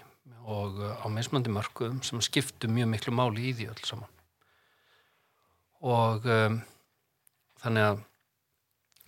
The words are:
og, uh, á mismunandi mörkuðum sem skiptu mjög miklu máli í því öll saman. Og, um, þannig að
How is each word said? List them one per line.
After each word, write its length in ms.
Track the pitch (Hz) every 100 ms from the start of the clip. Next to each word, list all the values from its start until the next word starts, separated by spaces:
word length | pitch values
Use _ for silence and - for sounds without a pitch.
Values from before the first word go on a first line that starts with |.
| - _ - 117
og, 420 | 113 104 101 98
uh, 160 | 101
á 120 | 110 110
mismunandi 440 | 107 117 143 117
mörkuðum 460 | 101 - - 117 127
sem 220 | - 120
skiptu 480 | - 139 131 - 117
mjög 180 | 117 117
miklu 240 | 110 -
máli 380 | 120 127 107 127
í 20 |
því 160 | 120 110
öll 160 | 107
saman. 300 | - 110 107 _ _ _ _ _ _ _ _ _ _ _ _ _ _ _ _ _
Og, 420 | 131 117 113 110
um, 360 | 120 113 110 113 - - _ _ _ _ _ _ _ _
þannig 240 | 123 113
að 160 | 104 104 - _ _ _ _ _ _ _ _ _